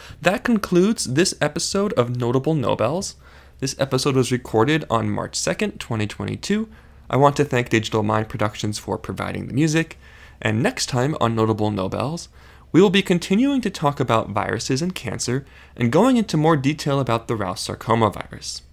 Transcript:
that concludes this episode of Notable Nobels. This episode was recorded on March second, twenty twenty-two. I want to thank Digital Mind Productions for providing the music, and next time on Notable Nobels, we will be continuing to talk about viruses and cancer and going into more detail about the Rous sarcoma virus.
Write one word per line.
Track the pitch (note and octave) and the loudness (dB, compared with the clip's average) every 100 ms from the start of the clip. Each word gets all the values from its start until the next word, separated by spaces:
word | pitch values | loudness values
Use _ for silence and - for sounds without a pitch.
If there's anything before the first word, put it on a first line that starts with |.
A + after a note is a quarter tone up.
| - - | -16 -2
that | E3+ G3+ | 0 0
concludes | - A3 - F3 G3 A3+ - | 2 0 2 4 4 2 0
this | C3 F#3+ - | 0 0 0
episode | D3 - - F#3+ G#2 | -2 -2 -4 -2 0
of | - A#2+ B2 | 0 0 0
Notable | A#2 C3 C#3 D#3+ | 0 0 0 0
Nobels. | G#2 G#2 A2 E3+ G3 - - - - - | 0 0 0 -2 -6 -10 -20 -20 -20 -8
This | C3+ - | -8 -4
episode | C3+ C3 D3 C3 | -2 0 2 2
was | B2 | 2
recorded | B2 - A2 A2+ D#3 D3+ | 0 0 2 4 2 0
on | A2+ G#2+ | -2 -2
March | G2 F#2 - | -4 -4 -4
second, | - C#3 - - | -4 -2 -4 -6
twenty | - A2+ G#2 | -6 -4 -4
twenty-two. | - G#2 G#2 - G#3 A3 - - - - | -4 -6 -6 -2 -2 -4 -12 -20 -20 -2
I | B2+ | 4
want | D3 C#3 | 4 4
to | - | 2
thank | B2+ B2 | 0 2
Digital | A2+ G#2+ A2 | 0 0 -2
Mind | G#2 G#2+ A2 | 0 0 -2
Productions | A2+ G#2+ - G#2+ G#2 | -4 -4 -4 -6 -6
for | - F#2+ | -6 -8
providing | - F#2+ F#2+ F#2+ F#2+ | -6 -8 -6 -6 -4
the | |
music, | B2+ D#3+ D#3 D#3+ - - - - - | 0 2 2 0 -8 -20 -20 -20 -6
and | A2 A2 | -2 0
next | F#3 C4 - | 0 -2 -4
time | B2 C3+ D#3 | -2 -2 0
on | A#2 A2+ | 0 2
Notable | A2 G#2 G#2+ | 2 2 0
Nobels, | G#2 F#2+ G2 A#2 E3+ - - - - - | -2 -4 -4 -4 -6 -12 -20 -20 -20 0
we | D3+ | 4
will | G3+ | 6
be | F#3+ | 4
continuing | - F3 - G3 C#4 C#4 | 2 0 2 2 2 0
to | G#3+ | -2
talk | - C#3+ C#3 | -2 -2 0
about | B2 A2+ - | 0 0 0
viruses | G#2 F#2+ G2+ - C3+ | -4 -2 -4 -2 -2
and | F3 | -2
cancer | - - D#3 - C3 - - - - | -6 -8 -6 -4 -4 -6 -16 -18 -2
and | A#2+ | 2
going | D3+ B3 B3 | 6 6 4
into | G#3+ D#3 | 2 2
more | D#3 D#3+ | 4 4
detail | C#3 D#3 D3+ C#3 | 2 0 0 0
about | B2+ A2+ - | 2 0 -2
the | A2+ | -4
Rous | F#2+ F#2+ | -4 -6
sarcoma | - G2+ - A2+ A2 | -8 -6 0 2 2
virus. | - - A2 - - - | 0 -8 -14 -12 -14 -16